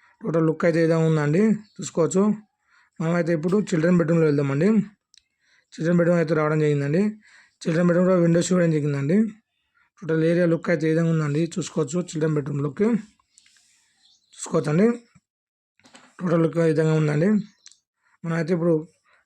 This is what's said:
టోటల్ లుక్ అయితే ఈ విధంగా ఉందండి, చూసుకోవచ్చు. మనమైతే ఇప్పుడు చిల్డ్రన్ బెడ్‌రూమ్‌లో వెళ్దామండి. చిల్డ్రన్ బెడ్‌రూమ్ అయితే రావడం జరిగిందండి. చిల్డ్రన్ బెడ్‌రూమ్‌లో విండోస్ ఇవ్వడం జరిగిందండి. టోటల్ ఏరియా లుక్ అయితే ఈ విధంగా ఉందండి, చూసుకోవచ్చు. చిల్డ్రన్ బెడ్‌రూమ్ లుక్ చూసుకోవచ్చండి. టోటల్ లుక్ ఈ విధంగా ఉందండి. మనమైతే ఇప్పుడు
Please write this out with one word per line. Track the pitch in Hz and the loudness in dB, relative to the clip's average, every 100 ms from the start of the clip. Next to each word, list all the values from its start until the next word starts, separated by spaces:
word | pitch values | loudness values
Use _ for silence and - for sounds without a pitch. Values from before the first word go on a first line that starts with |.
| _ _ | _ _
టోటల్ | - 165 160 | -4 0 0
లుక్ | 156 175 | 0 0
అయితే | 165 | 2
ఈ | 165 | 2
విధంగా | 165 160 | 2 2
ఉందండి, | 156 147 160 220 214 - - | 0 0 2 2 0 -6 -16
చూసుకోవచ్చు. | - - 156 170 208 214 - _ _ _ _ _ | -10 -2 0 2 0 -2 -8 _ _ _ _ _
మనమైతే | 165 175 165 170 | -4 -2 0 -2
ఇప్పుడు | 165 208 208 | 0 -2 0
చిల్డ్రన్ | 170 165 180 | 0 2 2
బెడ్‌రూమ్‌లో | 156 165 156 | 2 2 2
వెళ్దామండి. | 143 139 139 185 220 - - _ _ _ _ _ _ _ | 2 0 0 2 2 0 -10 _ _ _ _ _ _ _
చిల్డ్రన్ | - 160 175 | -6 0 2
బెడ్‌రూమ్ | 170 175 | 2 2
అయితే | 156 160 | 2 0
రావడం | 151 156 | 0 0
జరిగిందండి. | 151 147 143 160 208 214 _ - _ _ | 0 0 0 0 -2 -4 _ -20 _ _
చిల్డ్రన్ | - 160 175 | -4 0 2
బెడ్‌రూమ్‌లో | 170 185 185 170 | 2 2 2 4
విండోస్ | 165 170 | 2 2
ఇవ్వడం | 180 170 156 | 2 2 0
జరిగిందండి. | 147 143 139 196 220 - _ _ _ _ _ _ | -2 -4 0 0 0 -4 _ _ _ _ _ _
టోటల్ | 156 160 160 | -4 0 2
ఏరియా | 170 175 | 2 2
లుక్ | 160 - | 0 -2
అయితే | 170 160 | -2 0
ఈ | |
విధంగా | 160 165 165 | 0 0 0
ఉందండి, | 151 143 165 185 | -2 -2 -4 -4
చూసుకోవచ్చు. | 143 - 139 175 180 | -6 -4 -4 -4 -6
చిల్డ్రన్ | 156 156 151 | -4 -2 -2
బెడ్‌రూమ్ | 143 143 147 | -4 -6 -6
లుక్ | 139 208 226 - _ _ _ _ _ _ _ _ _ _ _ _ - | -2 -2 -2 -6 _ _ _ _ _ _ _ _ _ _ _ _ -18
చూసుకోవచ్చండి. | - 170 147 156 220 240 - _ _ _ _ _ _ _ _ - _ - | -6 -4 -2 0 0 0 -10 _ _ _ _ _ _ _ _ -20 _ -10
టోటల్ | 180 165 | -2 0
లుక్ | 165 160 | 0 0
ఈ | 165 | 0
విధంగా | 156 156 156 | 2 2 2
ఉందండి. | 151 147 180 214 - _ _ _ _ _ _ _ | 0 0 0 0 -2 _ _ _ _ _ _ _
మనమైతే | 165 165 160 180 | -8 -6 -2 -2
ఇప్పుడు | 170 160 180 _ _ _ | 0 0 -2 _ _ _